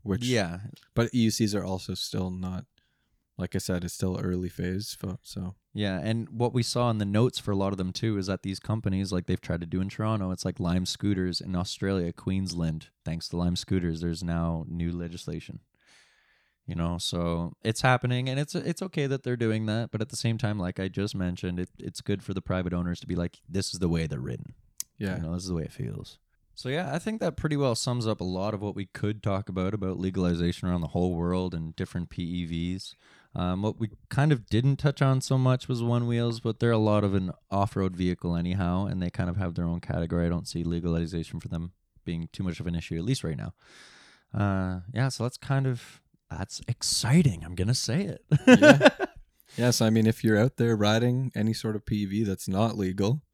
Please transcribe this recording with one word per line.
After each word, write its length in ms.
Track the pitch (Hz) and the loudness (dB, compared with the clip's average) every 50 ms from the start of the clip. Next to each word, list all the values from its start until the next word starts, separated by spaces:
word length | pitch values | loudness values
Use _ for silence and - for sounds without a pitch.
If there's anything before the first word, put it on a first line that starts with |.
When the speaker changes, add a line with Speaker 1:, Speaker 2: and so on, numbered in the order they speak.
Speaker 1:
Which, 220 | - 104 95 - 120 | -2 -2 -2 -2 0
Speaker 2:
Yeah. 360 | 123 123 113 98 85 85 90 107 - - - _ _ _ | 0 2 2 0 0 -4 -8 -10 -14 -16 -18 _ _ _
Speaker 1:
but 200 | - 120 113 - | 0 0 2 4
E 100 | 123 113 | 4 4
U 60 | 110 | 4
Cs 240 | 104 - 113 101 101 | 4 2 0 2 2
are 100 | 101 92 | -2 -2
also 280 | 92 95 92 - - 92 | -2 -4 -6 -4 -8 -8
still 360 | - - - - 107 92 92 | -6 -6 -6 -2 -2 -2 -2
not, 340 | 92 92 92 92 92 90 - _ _ _ _ _ _ _ _ _ _ _ _ _ _ | -4 -6 -6 -6 -6 -8 -10 _ _ _ _ _ _ _ _ _ _ _ _ _ _
like 180 | - 90 - - | -6 -6 -4 -4
I 40 | 95 | -4
said, 260 | - - 92 90 87 | -2 0 -2 -2 -2
it's 80 | 87 - | -4 -4
still 240 | - 95 92 90 - | -4 -2 -2 -2 -2
early 300 | - 90 90 90 92 87 | -2 -2 -2 -2 -2 -4
phase. 460 | - - 87 90 92 98 107 - - - | -4 -4 -4 -2 -2 -4 -6 -8 -10 -8
Fo-, 200 | - 98 92 - | -8 -8 -8 -10
so. 340 | _ - - 101 92 90 95 _ _ _ | _ -12 -10 -8 -8 -8 -10 _ _ _
Speaker 2:
Yeah, 280 | _ 110 104 98 95 87 | _ -4 -2 -2 -2 -2
and 260 | 73 110 113 117 110 - | -2 -2 -2 -2 -4 -6
what 220 | - 113 123 120 | -4 -2 -2 0
we 100 | 123 127 | 0 0
saw 280 | 117 - - 120 120 120 | -2 0 0 0 0 0
in 80 | 113 107 | 0 0
the 60 | 104 | -2
notes 340 | 101 98 107 123 127 - - | 0 2 2 2 2 0 -4
for 140 | - - | -4 -2
a 40 | 101 | -2
lot 160 | 98 98 98 | 0 0 0
of 60 | 101 95 | -2 -2
them, 140 | 92 92 | -4 -4
too, 240 | 92 - - 113 107 101 | -4 -2 -2 -2 -2 -2
is 80 | 92 | -2
that 160 | 98 95 - | -2 -4 -4
these 160 | - 98 95 - | -4 -6 -8 -6
companies, 540 | - - 107 113 - 101 95 95 98 92 | -4 -4 -4 -2 0 0 0 0 0 0
like 140 | 95 90 87 | -2 -4 0
they've 140 | - 92 - | 0 -2 -2
tried 200 | - - 90 85 | 0 -4 -4 -4
to 60 | 87 | -4
do 140 | 82 90 92 | -4 -2 -2
in 80 | 92 98 | -2 -4
Toronto, 420 | - - 107 110 113 104 95 92 | -4 -2 -2 0 0 0 -2 -4
it's 120 | 92 - - | -4 -4 -4
like 140 | 92 87 - | -4 -4 -2
Lime 260 | 90 87 87 92 92 | 0 0 2 2 0
scooters 540 | - - - - 101 101 92 92 90 82 - | -2 -4 -2 0 0 2 2 0 -2 -2 -4
in 140 | - 92 92 | -4 -4 -2
Australia, 580 | 90 92 - - - 98 98 98 95 87 85 | -2 -2 -4 -4 -4 -2 0 0 0 0 -2
Queensland. 760 | - - - 95 95 95 95 92 85 87 82 82 80 78 - _ _ _ _ | -4 -6 -4 -2 -2 -2 -2 -2 -2 -2 -2 -2 -2 -4 -8 _ _ _ _
Thanks 240 | 78 82 85 - - | -6 -6 -6 -6 -6
to 80 | - | -4
Lime 200 | 87 87 87 87 | 0 0 0 0
scooters, 440 | 90 - - 98 92 85 85 82 80 | -2 -2 0 0 0 0 0 -2 -2
there's 240 | 87 87 82 80 92 | -2 -4 -4 -4 -4
now 400 | 85 85 85 82 85 82 80 80 85 | -4 -2 -2 0 -2 -2 -4 -6 -6
new 220 | 85 85 82 85 | -4 -4 -2 -2
legislation. 720 | 87 87 87 85 85 85 - - 82 82 - - - 55 _ _ _ _ _ _ _ _ _ _ _ _ _ _ _ _ _ _ _ _ _ | -2 -4 -6 -8 -10 -10 -10 -8 -8 -8 -10 -12 -16 -16 _ _ _ _ _ _ _ _ _ _ _ _ _ _ _ _ _ _ _ _ _
You 80 | - - | -6 -4
know, 220 | 85 82 85 87 85 | -2 0 -2 -2 -2
so 540 | - - - 87 85 85 85 85 85 85 - _ | -4 -4 -2 -2 0 0 0 -2 -4 -6 -8 _
it's 200 | - 117 113 - | -4 -4 -2 2
happening, 460 | - 131 127 123 - 127 123 123 127 131 | 2 2 2 2 2 -2 -2 -2 -2 -2
and 100 | 131 139 | -2 -4
it's, 140 | 147 - - | -4 -4 -6
it's 280 | 170 - - - - | -6 -4 -4 -4 -4
okay 240 | 185 190 - 165 143 | -6 -6 -2 -2 -2
that 160 | 135 135 131 | -2 -2 -4
they're 140 | - 123 123 | -2 -4 -2
doing 300 | 117 117 110 110 110 110 | 0 2 0 2 0 0
that, 240 | 107 107 113 117 - | 0 0 -2 -2 -4
but 100 | - 110 | -4 -6
at 80 | 110 - | -6 -4
the 80 | - | -6
same 220 | - - 120 113 110 | -2 0 0 0 0
time, 200 | - 104 104 104 | 0 -2 -2 -2
like 220 | 90 90 90 - | -2 -4 -2 -4
I 80 | 95 95 | -4 -4
just 260 | 87 98 101 104 - | -2 -2 -4 -2 -2
mentioned, 460 | 98 92 87 90 - - 90 90 87 | -2 -2 -2 -2 -4 -4 -4 -4 -4
it, 80 | 92 - _ - | -6 -6 _ -12
it's 220 | - 85 - - | -12 -12 -12 -8
good 220 | - - 101 95 | -2 -2 -2 -2
for 100 | - - 95 | -2 -6 -6
the 80 | 95 | -6
private 300 | - - 90 92 90 87 | -2 -2 -2 -2 0 -2
owners 280 | 87 90 87 87 87 - | -2 -2 -2 -2 -4 -6
to 60 | - - | -6 -4
be 80 | 90 | -2
like, 240 | 87 87 87 - - _ - | -2 -2 -4 -6 -12 _ -6
"This 240 | 82 98 95 - - | -4 -4 -4 -4 -4
is 60 | 87 | -2
the 80 | 92 85 | 0 0
way 180 | 85 82 82 | 2 0 -2
they're 140 | 76 73 64 | -2 -4 -6
written." 340 | 64 64 60 - - - - _ _ _ _ _ - _ _ _ | -6 -8 -8 -10 -12 -16 -20 _ _ _ _ _ -16 _ _ _
Speaker 1:
Yeah. 180 | 107 95 92 | -6 -6 -4
Speaker 2:
You 60 | 87 | -4
know, 120 | 82 80 85 | -4 -4 -4
this 80 | 90 95 | -6 -4
is 40 | 92 | -4
the 60 | 87 | -4
way 100 | 82 73 | -4 -4
it 80 | - | -6
feels. 460 | - - - 57 50 - - - - _ _ _ _ _ _ _ _ | -8 -10 -10 -8 -8 -10 -14 -14 -20 _ _ _ _ _ _ _ _
So, 140 | - - 123 | -12 -8 -6
yeah, 240 | 139 165 185 143 139 | -4 -4 -4 -2 -4
I 40 | 170 | -2
think 220 | - 220 220 220 | -2 -4 -4 -2
that 160 | 202 175 - | -2 -2 -2
pretty 200 | - - 156 151 | 0 0 0 2
well 180 | 143 143 131 113 | 4 4 2 2
sums 320 | - - 131 120 123 110 | 2 0 -2 0 0 0
up 140 | 113 107 - | 0 0 0
a 40 | 87 | -2
lot 280 | 92 92 92 95 107 107 | -2 -2 -2 -2 -2 -2
of 60 | 98 | -2
what 140 | 104 104 92 | -4 -6 -6
we 80 | - 95 | -6 -8
could 360 | - - - - 104 107 107 | -8 -6 -2 -2 -2 -2 -2
talk 260 | - 104 98 95 101 - | -2 0 0 0 -2 -2
about, 240 | 90 95 90 95 | -2 0 0 0
about 260 | 104 104 95 92 92 - | 0 -2 -2 -2 -2 0
legalization 680 | 92 95 92 95 90 87 87 82 85 85 87 - - 90 | -2 0 2 2 2 2 2 2 2 0 0 0 -2 -2
around 140 | 90 87 | 0 0
the 60 | 82 76 | -2 -2
whole 260 | - 85 90 92 87 | 0 0 2 2 2
world 400 | 85 85 87 90 92 92 90 87 | 0 0 0 0 0 0 -2 -4
and 200 | 82 80 80 82 | -6 -6 -8 -6
different 360 | - 95 - - 90 85 - | -6 -6 -4 -4 -6 -6 -6
P 120 | - - | -6 -6
E 220 | 90 82 87 90 87 | -6 -4 -4 -4 -4
Vs. 500 | 82 85 82 85 87 92 95 - - - _ _ - - - _ _ _ | -4 -2 -2 -2 -2 -4 -6 -8 -14 -18 _ _ -20 -20 -20 _ _ _
Um, 280 | - 90 90 90 92 | -2 -2 0 0 0
what 180 | 101 107 - - | -2 -2 -2 -2
we 100 | 113 107 - _ - _ | -6 -6 -6 _ -14 _
kind 220 | - 131 139 156 | 2 2 4 4
of 160 | 147 117 104 | 4 2 2
didn't 300 | _ - 110 123 139 139 | _ 0 4 4 4 2
touch 240 | - - 147 139 - | 4 2 0 2 4
on 180 | 139 135 131 131 | 2 4 4 2
so 160 | - - 139 131 | 2 2 2 4
much 280 | 127 127 127 127 - - | 4 4 2 2 0 -4
was 140 | 127 117 | -2 0
one 240 | 117 117 120 120 120 | 2 2 2 2 2
wheels, 320 | 120 117 117 117 120 117 113 | 2 0 0 0 0 -2 -2
but 220 | - 113 110 _ | -2 -4 0 _
they're 100 | 117 117 | 2 4
a 80 | 117 110 | 4 6
lot 240 | 110 107 104 104 | 4 4 4 4
of 120 | 101 98 98 | 4 4 2
an 180 | 98 92 90 - _ _ _ | 2 0 -2 -6 _ _ _
off-road 460 | 95 98 98 104 - 101 95 92 90 | 0 0 0 2 2 0 0 0 0
vehicle 400 | 87 92 90 87 - - 87 85 | 0 0 0 0 0 -2 -2 0
anyhow, 500 | 85 85 87 92 98 92 87 87 92 101 | 0 0 0 0 0 0 0 0 0 -2
and 160 | 98 90 92 | -2 -2 -2
they 60 | 90 87 | -2 -2
kind 200 | - - 92 87 | -2 -2 -2 -2
of 60 | 87 101 | -2 -2
have 160 | 95 87 82 | -4 -4 -2
their 100 | 82 85 | -2 -2
own 160 | 85 85 87 | -2 -2 -4
category. 460 | - - 90 85 85 82 85 87 85 | -4 -4 -2 -2 -2 0 0 2 2
I 20 | 85 | 2
don't 180 | 87 85 - - | 0 -2 -4 -6
see 140 | - 85 | -6 -4
legalization 800 | 85 82 85 85 82 87 82 82 85 78 76 82 80 - - 85 | -2 -2 -2 -2 0 0 0 0 0 -2 -4 -6 -6 -6 -8 -10
for 80 | - - | -8 -6
them 240 | 82 82 85 87 _ _ _ _ _ - _ | -6 -6 -6 -8 _ _ _ _ _ -12 _
being 240 | 87 85 82 82 78 | -6 -6 -6 -6 -8
too 100 | - - 95 | -8 -6 -4
much 160 | 92 82 - | -4 -4 -4
of 60 | - | -4
an 80 | 87 85 | -4 -4
issue, 200 | 85 - - 87 | -4 -4 -4 -6
at 80 | 82 87 | -4 -2
least 200 | 117 135 - - | -2 -2 -2 -2
right 120 | 82 78 | -6 -6
now. 180 | 60 52 - - _ _ - - - - - - - - - - _ _ _ | -6 -8 -10 -12 _ _ -20 -20 -20 -20 -20 -20 -20 -20 -20 -20 _ _ _
Uh, 480 | - 107 101 101 98 95 95 92 92 90 90 92 | -4 -2 0 0 0 0 -2 -4 -4 -6 -10 -6
yeah, 160 | 127 113 131 135 | -2 -2 -2 -2
so 140 | - - | -2 -2
that's 140 | 117 127 - - | -4 -6 -6 -8
kind 280 | - - 135 135 135 131 | -4 -2 0 0 0 0
of, 320 | 123 117 - - - - _ _ _ _ _ _ | -2 -4 -8 -16 -20 -20 _ _ _ _ _ _
that's 320 | 82 80 95 - - - - - | -8 -8 -8 -8 -10 -12 -6 -6
exciting. 760 | 120 _ - - - - - 107 139 175 170 135 90 82 80 | -6 _ -2 -2 -2 0 2 6 6 6 6 6 2 0 -8
I'm 100 | 82 87 | -8 -4
gonna 180 | 87 92 107 123 | -2 0 0 0
say 280 | - - - 113 170 | 0 0 -2 -2 -2
it. 220 | 202 196 - - _ _ 156 - - | -2 -4 -6 -10 _ _ 2 6 10
Speaker 1:
Yeah. 420 | - 247 214 277 302 - 143 - 269 - | 10 12 12 12 12 12 12 10 8 8
Speaker 2:
<laughs> 40 | - 392 - - - - _ _ _ _ _ - | 6 -6 -6 -6 -20 -20 _ _ _ _ _ -2
Speaker 1:
Yeah, 140 | - 117 123 | 2 4 4
so, 120 | 117 - 117 | 4 6 4
I 40 | 110 | 4
mean, 160 | 110 113 110 | 6 6 6
if 160 | 110 110 - | 4 2 4
you're 160 | - 110 110 104 | 4 4 6 6
out 200 | 113 135 _ - | 4 4 _ 2
there 180 | 117 117 113 | 2 2 4
riding 560 | 104 104 104 107 113 120 123 123 127 135 131 - | 4 4 4 4 4 4 2 2 0 -2 -2 -2
any 180 | - 107 113 110 | 0 0 0 0
sort 200 | - - 113 107 | 0 -2 -4 -4
of 100 | 104 _ | -4 _
P 160 | - 110 104 | -2 -2 -2
E 40 | 104 | -2
V 160 | 95 98 107 113 | -2 0 -2 0
that's 240 | 101 95 - - - | 0 -2 -4 -4 -2
not 280 | 95 98 113 117 107 | 2 2 2 2 2
legal 460 | 110 98 92 92 101 98 104 127 151 _ _ | 0 -2 0 0 2 2 2 2 0 _ _